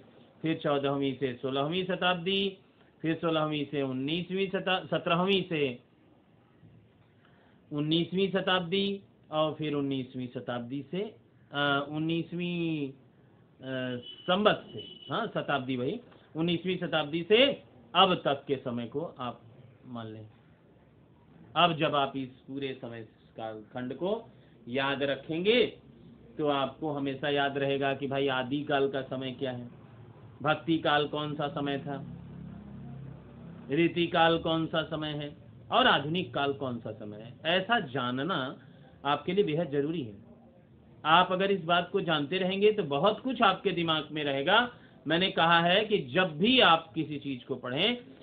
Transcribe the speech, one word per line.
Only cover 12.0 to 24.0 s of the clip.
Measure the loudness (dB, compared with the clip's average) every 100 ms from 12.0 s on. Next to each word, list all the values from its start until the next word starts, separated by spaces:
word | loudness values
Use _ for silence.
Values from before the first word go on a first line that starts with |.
| -2 -2 -4 -4 -4 -2 -2 -2 -4
अ, | -8 -20 _ -20 -20 -20 _ -8 -4 -4 -6
संबत | -10 -10 0 4 4 4 -2
से, | -14 -14 -16 -8
हाँ, | -6 -4
शताब्दी | -4 -2 -2 0 -2
वही, | -2 -4 -10 -20 -12 -2
उन्नीसवीं | 0 0 0 -4
शताब्दी | -2 -2 -2 -4
से | 4 6 6 2 -10 -20 -2
अब | 4 6
तक | 6 2 -2 -2
के | -4
समय | -2 -6 -4
को | -6 -6 -8
आप | -8 -8 -16 -20 -20 -20 -14
मान | -12 -10
लें। | -12 -16 -20 _ -20 _ -20 -20 -20 -20 -20 -20 -20 -6 2
अब | 4 4
जब | 2
आप | 2 0 -2
इस | -8
पूरे | -12 -14 -8 -8 -8
समय | -10 -12 -14 -20 _ -12
कालखंड | -10 -10 -12 -10 -8
को | -6